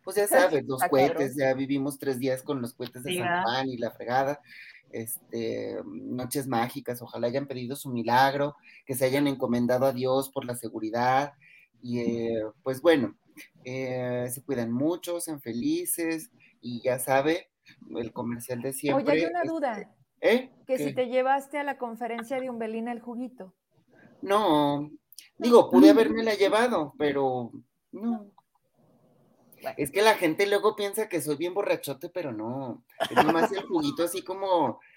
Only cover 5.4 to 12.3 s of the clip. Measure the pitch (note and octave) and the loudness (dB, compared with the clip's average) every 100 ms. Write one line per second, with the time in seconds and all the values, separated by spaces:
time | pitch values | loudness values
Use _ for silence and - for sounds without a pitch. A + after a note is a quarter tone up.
5.4 | A2+ A2 G#2+ G#2 G2 A#2+ A#2 B2 B2+ D3 | -4 -6 -6 -10 -10 -12 -10 -8 -6 -6
6.4 | C3 A#2 - C#3 - A#2+ A2+ A#2+ A#2+ C3+ | -2 -2 -2 -4 -8 -8 -10 -6 -4 -2
7.4 | C#3+ B2+ A#2+ C#3 C#3 A#2+ A2+ B2 C3+ C#3 | -6 -8 -8 -10 -6 -4 2 4 4 2
8.4 | D3 - - - - B2+ C3 C#3+ C#3+ C3 | -2 -6 -20 -16 -10 -2 2 2 0 0
9.4 | B2 A#2+ A#2+ B2 C3+ B2 B2+ C3+ C3+ C3+ | 0 0 2 2 2 0 0 0 -2 -6
10.4 | B2 A#2+ A2+ A2 A2 A#2 B2 C3+ C#3+ - | -8 -8 -10 -8 -4 0 2 2 0 -6
11.4 | _ - _ _ A#2+ A#2+ A#2 A#2 A#2 | _ -20 _ _ -6 -4 -2 -2 -2